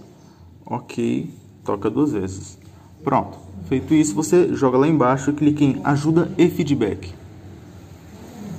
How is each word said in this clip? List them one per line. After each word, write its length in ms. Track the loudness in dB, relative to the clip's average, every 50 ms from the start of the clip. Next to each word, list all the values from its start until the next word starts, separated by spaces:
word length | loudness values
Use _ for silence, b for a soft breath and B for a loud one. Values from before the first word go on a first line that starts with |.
| B B B B B B B B B B B -20 -12
Ok, 640 | -10 -10 -10 -10 -8 -6 -4 -2 -2 -2 -2 -4 -8 -12 -18 -20 -20 -20 -12 -6
toca 240 | -6 -4 -2 -2 -2
duas 240 | 0 0 0 0 0
vezes. 440 | -4 -6 -6 -8 -10 -14 -16 -18 -20 b b b b b b b -8 -4
Pronto. 340 | 0 0 0 0 -4 -10 -16 -20 -18 -16 -16 -6
Feito 280 | -4 -4 -4 0 2 2
isso, 220 | 4 4 2 0
você 400 | -4 0 2 4 4 4 4 2
joga 220 | 0 0 2 4
lá 100 | 4 4
embaixo 440 | 4 4 4 4 2 2 2 0 -2
e 20 | -2
clica 320 | 2 2 2 2 4 2
em 160 | 2 2 0 0
ajuda 480 | 0 0 2 2 2 2 2 2 0 2
e 100 | 2 2
feedback. 680 | 2 2 0 0 0 0 0 0 -2 -2 -6 -10 -14 -16 -18 -20 -20 -20 -20 -20 -20 -20 -20 -20 -20 -20 -20 -20 -20 -20 -20 -20 -20 -20 -20 -20 -18 -16 -16 -14 -14 -14